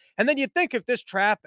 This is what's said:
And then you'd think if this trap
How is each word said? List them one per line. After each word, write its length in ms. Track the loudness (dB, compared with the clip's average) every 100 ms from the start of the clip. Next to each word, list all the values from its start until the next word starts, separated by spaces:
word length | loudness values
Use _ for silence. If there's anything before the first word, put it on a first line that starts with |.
| _ -2
And 100 | 0
then 100 | 0
you'd 160 | 0
think 200 | 0 -2
if 140 | -2 -4
this 160 | -4
trap 380 | -4 -2 0 0